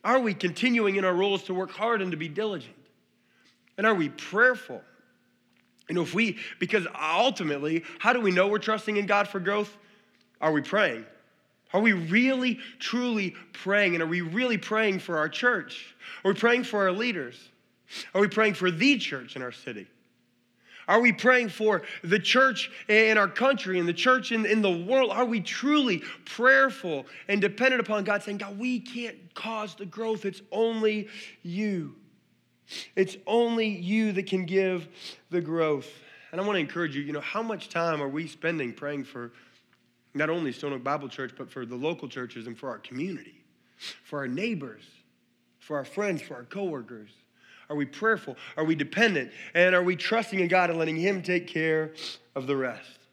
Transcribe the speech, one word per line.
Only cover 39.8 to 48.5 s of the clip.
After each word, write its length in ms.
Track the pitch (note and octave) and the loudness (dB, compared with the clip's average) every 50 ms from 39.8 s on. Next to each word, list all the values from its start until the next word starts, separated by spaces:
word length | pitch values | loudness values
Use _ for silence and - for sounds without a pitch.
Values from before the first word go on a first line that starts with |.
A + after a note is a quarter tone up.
| _ _ _ _ _ _ _ | _ _ _ _ _ _ _
not 140 | C#3+ D3+ D#3 | -2 0 0
only 240 | E3 F3 E3 C#3 | 0 0 -2 -4
Stone 220 | A#2+ - - D3 C#3 | -6 -6 -6 -6 -6
Oak 100 | B2+ A#2+ | -4 -4
Bible 240 | C3+ C#3+ D3+ C#3 B2+ | -4 -4 -4 -4 -10
Church, 240 | - - C3+ B2 A2+ | -10 -10 -10 -10 -10
but 140 | - C3+ B2 | -14 -16 -12
for 140 | - C3+ B2 | -10 -12 -10
the 120 | A#2 B2 | -10 -8
local 320 | B2 C3+ D#3 F3 - - C#3 | -6 -4 -4 -4 -6 -10 -12
churches 380 | - C3+ B2+ A#2 - A#2+ A2 | -10 -10 -10 -10 -10 -14 -14
and 120 | A#2 A2+ A2+ | -14 -14 -10
for 100 | - A2 | -10 -10
our 100 | A2+ G#2+ | -10 -10
community, 640 | - - B2 B2+ D#3+ G3 F3+ - - - - _ _ _ _ _ _ _ _ _ - - - - _ | -14 -14 -8 -8 -6 -6 -8 -10 -12 -18 -20 _ _ _ _ _ _ _ _ _ -16 -16 -16 -16 _
for 140 | - - C#3+ | -12 -8 -8
our 100 | C#3 B2+ | -6 -4
neighbors, 540 | B2 D3+ G3+ A#3+ A3+ E3 C#3 B2 G#2+ - - - _ _ _ _ _ _ _ _ _ _ _ _ _ _ | -4 -4 -2 -2 -4 -4 -8 -12 -14 -18 -20 -20 _ _ _ _ _ _ _ _ _ _ _ _ _ _
for 180 | _ - D3+ | _ -6 -6
our 80 | C#3+ C3 | -6 -6
friends, 360 | - - G3 G#3 G#3 F3+ D3 | -6 -6 -4 -2 -2 -2 -4
for 140 | - - D3+ | -6 -10 -14
our 100 | B2 A#2+ | -16 -14
coworkers. 640 | A#2+ - G3 G3+ F3+ D#3 C3+ A2+ G#2+ B2 A2 G#2+ G#2 _ _ _ _ _ _ _ _ - - - _ | -12 -8 -6 -6 -6 -6 -6 -10 -12 -16 -18 -18 -20 _ _ _ _ _ _ _ _ -20 -20 -12 _
Are 60 | D3+ | -4
we 100 | D3 C#3+ | -4 -4
prayerful? 500 | C3+ C#3+ - G#3 A3+ A3 F3+ - - B2+ - - - | -4 -4 0 2 2 2 2 -2 -12 -14 -14 -16 -12